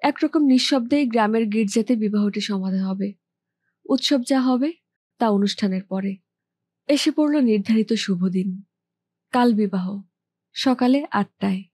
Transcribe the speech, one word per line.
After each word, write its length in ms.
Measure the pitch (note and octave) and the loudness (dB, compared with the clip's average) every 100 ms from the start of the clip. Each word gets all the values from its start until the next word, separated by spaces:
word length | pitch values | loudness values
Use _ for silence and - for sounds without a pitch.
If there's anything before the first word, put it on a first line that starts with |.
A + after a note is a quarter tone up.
একরকম 400 | C#4+ C#4+ D4+ D#4+ | -2 0 0 2
নিঃশব্দেই 640 | C#4+ B3+ - C#4 A#3+ D4 C4+ | 4 4 4 0 2 0 2
গ্রামের 380 | A3+ G#3+ A3 A3+ | 0 2 2 0
গির্জাতে 500 | G#3 G#3 A3+ A3 A#3+ | 0 0 0 0 0
বিবাহটি 460 | G#3+ G#3 G3+ G#3 | 0 0 0 -2
সমাধা 460 | G#3 G3+ F#3+ F#3+ F#3+ | -4 -4 -2 -4 -4
হবে। 260 | F#3+ G3 G3+ _ _ _ _ _ _ - | -4 -6 -10 _ _ _ _ _ _ -4
উৎসব 340 | C4 - C#4+ | -2 0 0
যা 180 | B3 C4+ | 0 0
হবে 320 | B3+ B3 C#4+ E4+ _ _ _ - | 2 0 0 -6 _ _ _ -2
তা 120 | A#3 | 0
অনুষ্ঠানের 540 | G3+ G3+ - G3+ F#3 | 2 0 -2 -4 -4
পরে। 340 | F#3+ F#3+ G3 F#3+ _ _ _ _ _ _ - | -6 -6 -6 -8 _ _ _ _ _ _ -2
এসে 240 | C#4+ - | 0 0
পড়ল 280 | D4+ D4+ D4+ | 0 0 2
নির্ধারিত 540 | B3 G#3+ G3+ A3 G#3+ | 2 2 2 0 2
শুভ 340 | A3 - F3+ F#3 | -2 -2 -2 -2
দিন, 340 | F#3 F#3+ F#3 - _ _ _ _ _ _ | -2 -4 -6 -12 _ _ _ _ _ _
কাল 220 | B3+ A#3+ | 0 2
বিবাহ, 480 | G#3+ G#3 F#3+ F#3 G3+ F#3+ _ _ _ _ | 2 0 -2 -6 -8 -14 _ _ _ _
সকালে 520 | - C4+ B3 B3 C4+ D4+ | -4 -2 0 2 2 0
আটটায়। 520 | - G3 - G3+ F#3+ G3 | -4 -4 -4 -4 -4 -8